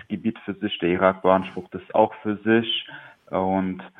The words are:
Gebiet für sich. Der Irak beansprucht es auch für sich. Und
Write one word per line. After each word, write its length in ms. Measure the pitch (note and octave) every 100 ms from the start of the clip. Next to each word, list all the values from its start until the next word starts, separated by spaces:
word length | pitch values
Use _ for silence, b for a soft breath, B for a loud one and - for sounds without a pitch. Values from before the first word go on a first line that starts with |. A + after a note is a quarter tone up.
| -
Gebiet 300 | G2+ A2 -
für 140 | -
sich. 240 | F#2+ G#2+ -
Der 120 | F2
Irak 320 | F2+ F#2+ F#2+
beansprucht 520 | F#2 F#2+ F#2 F#2 -
es 200 | F#2+ -
auch 200 | A2 G#2+ -
für 140 | G#2+ G2+
sich. 500 | A2 A2+ A2+ - B B B B _
Und 520 | F#2 F#2+ F#2+ F#2+ F#2 F#2